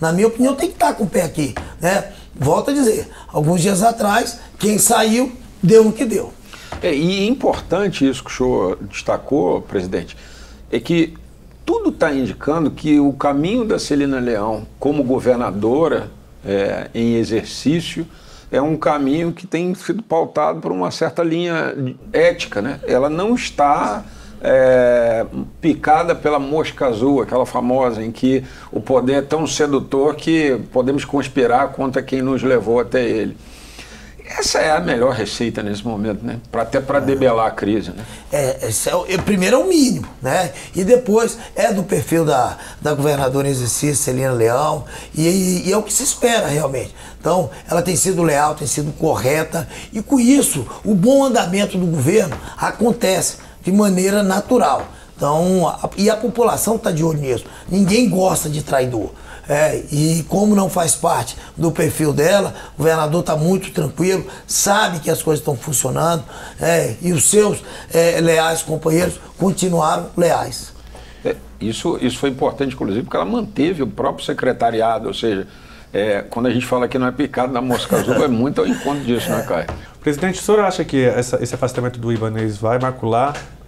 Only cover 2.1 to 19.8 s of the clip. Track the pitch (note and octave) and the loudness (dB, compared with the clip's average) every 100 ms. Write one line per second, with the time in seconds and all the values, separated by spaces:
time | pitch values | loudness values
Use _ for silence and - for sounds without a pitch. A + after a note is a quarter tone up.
2.1 | - - - C#3 F#3+ G#3+ C#4+ A#3+ G#3 - | -12 -16 -4 0 2 2 2 2 2 -2
3.1 | - - D#3+ D3+ F3+ G3 F#3+ A#3 A#3 G#3 | -12 -6 -2 2 2 2 2 2 2 0
4.1 | G#3 - - - - G3+ G#3+ - A3+ A3 | 0 -2 -6 -16 -4 0 2 4 4 4
5.1 | A3+ B3 - - - E3+ A3+ A3 - B3 | 2 0 -4 -18 0 6 8 6 0 -2
6.1 | G3 - - - - - - F2+ C#3 E3+ | -2 -6 -12 -20 -20 -14 -4 -2 0 2
7.1 | G3 G3+ C4+ G#3 - - F3 G3+ - C3+ | 2 0 0 0 -2 -2 0 0 2 0
8.1 | B2+ - - B2+ A#2+ F#2 - G2 - - | 0 -6 -2 0 2 0 -2 -8 -8 -4
9.1 | G#2+ - C#3 F3 G#2 - G2+ F2+ F#2 E2+ | -4 0 0 2 0 -2 -4 -4 -6 -8
10.1 | - - - - - - A#2 - E3+ E3 | -14 -20 -20 -20 -20 -6 -6 0 0 0
11.1 | - - - - - - A4+ G4+ - E3 | -4 -20 -20 -20 -10 -4 -2 0 0 0
12.1 | C#3 B2+ - - D#3+ C#3+ - D3+ D3 C#3+ | 0 -4 -4 -2 0 0 -2 2 4 4
13.1 | C3+ D3 C#3 E3 B3 A3 F3 - D3 C#3 | 2 0 0 0 0 0 -2 0 0 0
14.1 | C3 B2 A2 G#2+ A2 A2 - C#3 D3 B2+ | 0 0 -2 -2 -4 -8 -4 -2 0 0
15.1 | B2+ G#2+ A#2+ A2+ F#2+ G#2+ C3+ E3 A2+ G#2 | 2 2 2 0 0 2 2 2 0 -4
16.1 | - - - G2 G2 G2+ F#2 - A2+ A#2 | -14 -20 -14 -2 0 0 -4 -6 -2 0
17.1 | A#2 G#2+ A2 - - - E3+ E3 - E3 | 2 0 -2 -4 -4 0 0 -2 -8 -10
18.1 | - - - - - D3 D#3 E3+ D3+ C3+ | -12 -20 -20 -4 -2 0 0 0 0 0
19.1 | D3+ E3+ E3+ - D#3+ F3+ F3+ | 0 -2 -6 -6 -4 -4 -4